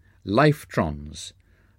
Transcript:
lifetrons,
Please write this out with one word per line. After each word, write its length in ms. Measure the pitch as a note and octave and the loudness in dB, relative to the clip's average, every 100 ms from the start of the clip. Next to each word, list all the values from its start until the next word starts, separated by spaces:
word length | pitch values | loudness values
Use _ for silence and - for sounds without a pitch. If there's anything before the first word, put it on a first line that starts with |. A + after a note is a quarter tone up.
| _ _ F#2+ | _ _ -2
lifetrons, 1080 | A2 D3+ C#3+ - - E2 D2 D2+ D2+ - - _ _ _ | 4 4 2 -4 -4 -4 -6 -12 -16 -18 -20 _ _ _